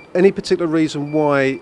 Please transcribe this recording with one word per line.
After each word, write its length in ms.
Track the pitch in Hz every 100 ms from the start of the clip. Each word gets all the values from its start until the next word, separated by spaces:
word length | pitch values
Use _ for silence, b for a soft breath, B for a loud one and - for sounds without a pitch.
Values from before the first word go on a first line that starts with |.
| - 180
any 160 | 190
particular 340 | 196 - 180 170
reason 460 | 160 156 151 143
why, 480 | 151 147 139 135 135